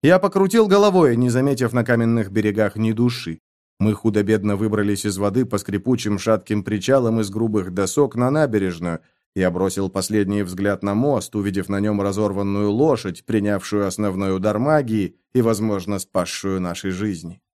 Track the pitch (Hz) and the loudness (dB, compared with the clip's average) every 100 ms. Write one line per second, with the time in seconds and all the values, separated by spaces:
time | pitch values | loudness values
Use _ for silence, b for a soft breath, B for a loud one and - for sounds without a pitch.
0 | 143 185 190 190 190 226 220 196 208 185 | 6 6 4 2 2 4 4 6 6 6
1 | 156 117 123 117 135 135 127 120 120 117 | 4 4 2 2 0 0 0 0 2 2
2 | 117 117 98 101 107 104 107 107 110 110 | 2 0 0 0 0 2 0 0 -2 2
3 | 123 120 - 82 _ _ _ _ 101 104 | 0 0 -10 -12 _ _ _ _ 0 2
4 | 113 104 101 110 101 101 110 104 101 101 | 0 0 2 2 2 0 0 0 0 -2
5 | 104 95 101 104 127 101 - 98 123 120 | -2 -2 0 0 0 -2 -4 -4 0 -2
6 | 107 101 104 107 - 104 98 104 95 135 | 0 -2 0 0 0 -4 -2 -4 2 2
7 | 120 113 104 101 113 104 92 90 95 - | 4 0 -2 -2 0 0 -2 -2 -2 0
8 | 143 117 123 147 147 110 95 87 87 82 | 0 0 0 0 0 0 -2 -4 -6 -6
9 | _ _ _ - 92 87 95 92 98 95 | _ _ _ -2 0 2 -2 0 -4 -4
10 | 92 107 98 104 95 90 101 101 101 101 | -2 0 0 0 -4 -2 -2 -2 -2 0
11 | 139 131 104 107 101 98 92 101 104 104 | 2 0 -2 -4 -2 -2 -4 -2 -2 0
12 | 101 98 107 98 101 98 104 104 156 127 | -2 0 -2 -2 -2 -2 0 0 0 0
13 | 101 85 - 113 104 101 - 104 101 95 | -4 -12 -2 -2 0 -2 -2 -4 -2 -2
14 | 104 92 98 95 101 104 135 151 127 110 | -4 -2 -2 -2 -2 -2 0 0 0 -2
15 | 92 - _ 127 113 110 110 101 90 101 | -2 -6 _ 0 2 0 0 -2 -4 -6
16 | - - 87 - 98 95 90 85 98 92 | -4 -4 -4 -4 -4 -4 -4 -6 -6 -4
17 | 107 90 82 87 _ | -4 -4 -10 -16 _